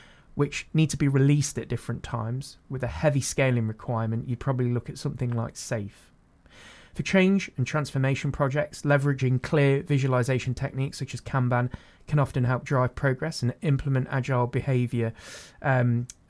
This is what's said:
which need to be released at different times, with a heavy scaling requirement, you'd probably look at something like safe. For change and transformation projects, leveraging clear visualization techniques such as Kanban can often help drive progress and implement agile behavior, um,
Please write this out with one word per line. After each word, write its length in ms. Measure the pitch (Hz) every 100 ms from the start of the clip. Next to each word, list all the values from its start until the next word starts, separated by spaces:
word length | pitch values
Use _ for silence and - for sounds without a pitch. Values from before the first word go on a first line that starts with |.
| - - _
which 340 | - 143 - -
need 160 | 156 156
to 80 | -
be 100 | 143
released 500 | 135 139 147 143 -
at 100 | -
different 340 | 120 - -
times, 560 | - 117 113 127 - - -
with 140 | 131
a 60 | 120
heavy 340 | - 156 139
scaling 440 | - - 135 120 110
requirement, 600 | 107 - 113 113 113 131
you'd 120 | 120
probably 300 | 139 127 123
look 200 | 120 -
at 80 | 143
something 320 | 143 127 123
like 260 | 117 113 -
safe. 560 | - 113 104 - - _ _ _ _ - - - -
For 80 | -
change 480 | - 196 185 196 - -
and 80 | 123
transformation 640 | 151 139 139 131 135 143
projects, 480 | - 139 147 151 -
leveraging 600 | 147 143 143 131 127 127
clear 400 | - 156 139 139
visualization 720 | - 143 135 127 120 127 127
techniques 440 | 120 - 127 139 -
such 140 | 135
as 80 | -
Kanban 500 | - 135 123 123 123 - - - -
can 120 | 147
often 260 | 135 135
help 200 | 123 123
drive 300 | - 135 127
progress 480 | - 139 131 160 -
and 100 | 120 -
implement 480 | 156 139 143 131 123
agile 360 | 135 127 123 123
behavior, 640 | 127 139 127 123 120 113 - - - - -
um, 460 | 147 127 123 117 123 - -